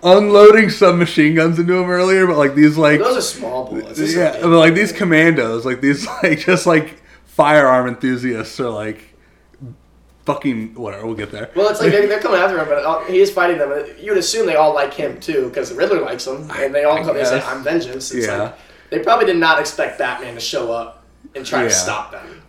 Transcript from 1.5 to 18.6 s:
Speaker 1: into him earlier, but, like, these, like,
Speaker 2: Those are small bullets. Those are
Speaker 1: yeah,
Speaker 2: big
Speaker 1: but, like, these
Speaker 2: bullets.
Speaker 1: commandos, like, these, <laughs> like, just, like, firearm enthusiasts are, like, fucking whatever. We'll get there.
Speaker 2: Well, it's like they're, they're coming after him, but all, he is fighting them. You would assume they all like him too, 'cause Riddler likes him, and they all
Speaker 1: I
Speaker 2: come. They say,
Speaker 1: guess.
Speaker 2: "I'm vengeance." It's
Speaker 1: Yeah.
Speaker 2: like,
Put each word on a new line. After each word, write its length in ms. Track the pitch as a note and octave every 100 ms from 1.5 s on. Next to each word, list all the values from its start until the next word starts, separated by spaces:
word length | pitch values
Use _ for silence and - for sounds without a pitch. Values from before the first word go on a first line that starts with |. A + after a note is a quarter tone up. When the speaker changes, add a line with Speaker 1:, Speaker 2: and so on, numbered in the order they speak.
| E3+
Speaker 1:
into 140 | E3+
him 160 | F3+ F3+
earlier, 360 | F3+ F#3 F#3+ F#3
but, 100 | D#3
like, 160 | C#3+ C#3
these, 220 | D3+ D3+
like, 220 | D3+ D3+
Speaker 2:
Those 180 | A3 B3+
are 40 |
small 440 | - - - - -
bullets. 320 | - - D#3
Those 160 | D#3 E3
are 40 |
Speaker 1:
yeah, 120 | D#3+
Speaker 2:
big 80 | -
Speaker 1:
but, 60 | E3+
like, 220 | E3+ D#3+ E3
these 140 | G#3
Speaker 2:
bullets. 60 | -
Speaker 1:
commandos, 680 | G3 D#3 E3 D#3+ A2+ A#2 B2
like, 160 | B2+
these, 260 | C#3 C#3+ - -
<laughs> 80 |
like, 160 | F#3 D3+
just, 260 | - F#3 F3+
like, 340 | E3 D3+ - _ - _
firearm 640 | - D3 D3+ C3+ B2+ B2+
enthusiasts 720 | A#2+ C3 B2+ B2+ A2+ G#2+ -
are, 100 | B2+
like, 460 | G#2+ G#2+ G#2 - _ _ _ _ _ B2+ B2+ _ _ _ _ -
fucking 500 | C#3+ C#3+ A#2 A2 A2+
whatever. 300 | A2+ G2 A2+
We'll 100 | A2
get 160 | G#2
there. 180 | G#2 - E3+
Speaker 2:
Well, 140 | G#3
it's 120 | G#3
like 100 | -
they're, 160 | G3+ G3+
they're 120 | G#3
coming 200 | - F#3+
after 200 | F#3 E3+
him, 80 | D3+
but 160 | D3 D3+
all, 180 | D#3+ D#3+
he 140 | F#3
is 120 | G3
fighting 260 | - F3 E3
them. 140 | C#3+ C#3+ - -
You 120 | G3+
would 80 | G3+
assume 260 | E3+ A3 G3
they 100 | D#3
all 180 | D#3
like 200 | D3 C#3
him 260 | - D3 C3
too, 320 | - D3+ B2
'cause 200 | C3 A#2+
Riddler 280 | B2+ F3+ F#3
likes 260 | B2+ A#2+ -
him, 220 | C3 D3+ C#3
and 180 | C#3
they 100 | C#3+
all 140 | D3 D#3
Speaker 1:
I 60 |
Speaker 2:
come. 120 | E3 C#3+
They 100 | C3
say, 140 | C3
Speaker 1:
guess. 80 | C#3
Speaker 2:
"I'm 160 | C3+
vengeance." 480 | C3+ E3 B2+ C3 C3
It's 160 | B2+ A2
Speaker 1:
Yeah. 140 | G2+
Speaker 2:
like, 100 | G#2+ -